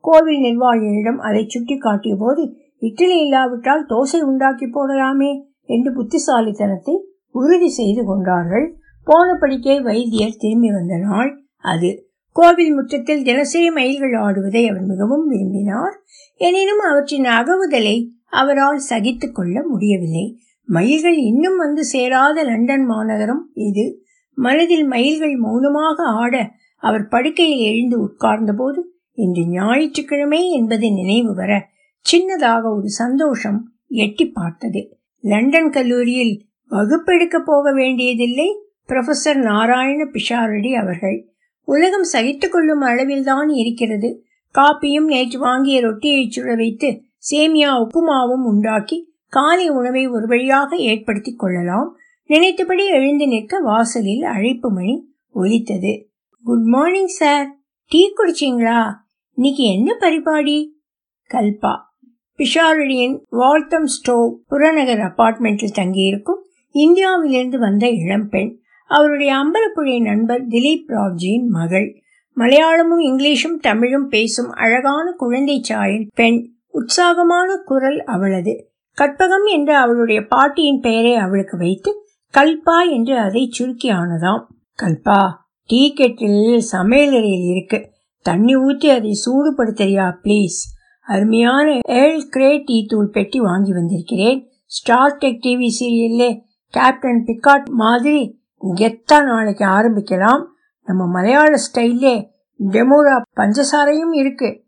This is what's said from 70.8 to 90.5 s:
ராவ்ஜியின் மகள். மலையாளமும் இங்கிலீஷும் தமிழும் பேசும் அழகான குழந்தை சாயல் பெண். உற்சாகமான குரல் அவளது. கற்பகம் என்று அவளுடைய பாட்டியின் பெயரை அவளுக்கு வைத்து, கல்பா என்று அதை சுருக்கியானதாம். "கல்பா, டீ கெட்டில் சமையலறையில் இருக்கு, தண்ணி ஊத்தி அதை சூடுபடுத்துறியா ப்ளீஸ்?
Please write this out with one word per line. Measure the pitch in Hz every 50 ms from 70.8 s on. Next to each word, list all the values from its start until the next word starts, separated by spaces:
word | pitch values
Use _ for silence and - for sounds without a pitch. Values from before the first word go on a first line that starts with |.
| 320
ராவ்ஜியின் | - 233 208 202 196 180 165 180 185 214 240 254
மகள். | 233 190 165 165 165 185 190 214 - - _ _ _ _ _ _ _ _
மலையாளமும் | 254 233 240 269 302 320 320 330 339 330 330 339 339
இங்கிலீஷும் | 320 269 262 262 277 294 294 233 - 320 339 311
தமிழும் | - 247 208 220 233 247 269 285 277
பேசும் | 277 - 214 220 226 - - 240 240
அழகான | - - - 226 233 254 262 277 277 302 330 359
குழந்தை | 349 - 269 240 240 262 285 277 285 254
சாயல் | 233 - 220 214 202 196 202 220 220 208 _
பெண். | - 233 226 233 233 240 - _ _ _
உற்சாகமான | _ - 302 233 - - 359 359 349 349 349 349 339 349 349 370 370 392
குரல் | 381 381 - 269 269 262 269 294 320 -
அவளது. | - 226 185 196 196 190 185 175 214 - - - _ _ _ _ _ _
கற்பகம் | - 277 285 277 - 370 359 381 392 415 427
என்று | 381 302 285 285 302
அவளுடைய | 277 254 240 240 240 233 226 214 214 208
பாட்டியின் | - 262 262 269 285 285 339 311 285 277 -
பெயரை | - 240 226 226 226 240 240
அவளுக்கு | 226 196 185 196 196 185 - -
வைத்து, | 175 175 175 190 190 - 415 415 415 - _ _ _ _ _ -
கல்பா | 277 285 311 320 311 - 339 330 339 349 349
என்று | 302 233 233 247 269
அதை | 240 214 196 196 240 262 240
சுருக்கியானதாம். | - - 240 254 247 240 - 247 202 175 170 175 170 160 170 185 214 - - _ - _ _ _ _
"கல்பா, | - 233 185 156 - - 202 208 196 196 185 170 - _ _ _ _ _ -
டீ | 220 247 277 294 285
கெட்டில் | - 269 240 240 - 233 208 202 208 214 226 240 233
சமையலறையில் | 220 - - 185 185 208 247 285 294 285 269 240 220 208 190 185 180
இருக்கு, | 180 180 185 185 - 220 - - - _ _ _ _ _ _ _
தண்ணி | 175 170 180 214 240 269
ஊத்தி | 262 262 269 277 277 -
அதை | 302 269 240 214 214 208
சூடுபடுத்துறியா | 202 - 233 254 269 294 311 269 269 240 220 214 - 202 196 196 196 190 180 175 -
ப்ளீஸ்? | _ 202 208 208 202 170